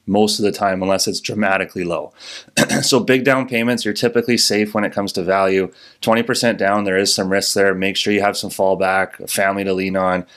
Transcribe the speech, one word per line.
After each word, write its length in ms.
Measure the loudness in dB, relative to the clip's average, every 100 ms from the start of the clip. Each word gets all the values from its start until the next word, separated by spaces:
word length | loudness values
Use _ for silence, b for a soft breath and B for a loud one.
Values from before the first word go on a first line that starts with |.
| 0
most 320 | 2 2 2
of 40 |
the 80 | 0
time, 300 | 0 -2 0
unless 260 | 0 0 0
it's 120 | -4
dramatically 640 | -6 -2 0 0 -2 -6
low. 280 | -4 -4 -8 -14
<clears throat> 460 | -18 -18 -6 0 0 0
So 180 | 2 2
big 240 | 4 2
down 240 | 4 2 0
payments, 380 | -2 0 0 -2
you're 80 |
typically 440 | 0 0 2 2 2
safe 360 | 2 0 0
when 100 | 0
it 100 | -2
comes 180 | -2 -4
to 100 | -4
value. 480 | 0 2 2 2 0 B B B
Twenty 220 | 0 0
percent 340 | 2 0 0 0
down, 260 | 0 0
there 140 | 0 0
is 160 | 0
some 180 | 0 0
risk 220 | 0 0
there. 200 | 2 2
Make 240 | 2 -2 -2
sure 160 | 0
you 80 | 0
have 160 | 0 -2
some 120 | -6
fallback, 680 | -2 0 2 0 0 -2 -6
a 80 | -8
family 360 | -2 0 0
to 100 | -2
lean 220 | -2 -2 -2
on. 300 | 0 -2 -4